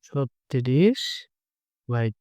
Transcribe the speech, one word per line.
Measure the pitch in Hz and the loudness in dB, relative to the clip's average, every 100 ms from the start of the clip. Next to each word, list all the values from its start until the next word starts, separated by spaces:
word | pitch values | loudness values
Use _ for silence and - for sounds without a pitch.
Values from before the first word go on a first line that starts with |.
ছত্রিশ | _ 143 135 _ _ 127 123 131 196 262 - - - _ _ _ _ _ - | _ -6 -6 _ _ -4 0 4 4 2 -6 -10 -16 _ _ _ _ _ -6
by | 120 113 107 | -2 -2 -4